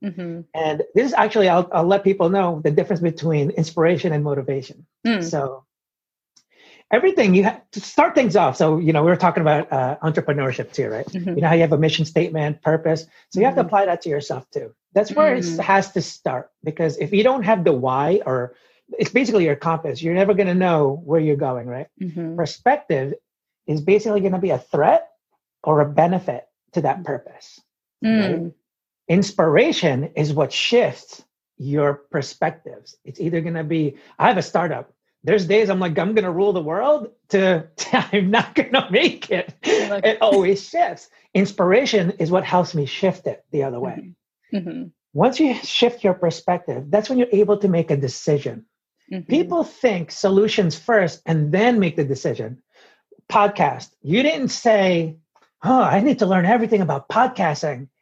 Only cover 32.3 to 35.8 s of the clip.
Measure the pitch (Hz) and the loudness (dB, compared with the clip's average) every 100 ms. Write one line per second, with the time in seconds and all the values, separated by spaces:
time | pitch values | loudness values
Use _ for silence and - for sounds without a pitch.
32.3 | - 156 156 - - - - - 127 165 | -4 -4 -6 -16 -20 -20 -20 -18 -8 -4
33.3 | 165 165 165 156 165 147 - - - 190 | -4 -4 -6 -4 -2 -2 -6 -14 0 0
34.3 | 185 - 175 170 123 - _ _ _ 143 | 0 -2 -2 -2 -6 -10 _ _ _ 0
35.3 | 208 170 208 202 185 | 0 2 0 2 0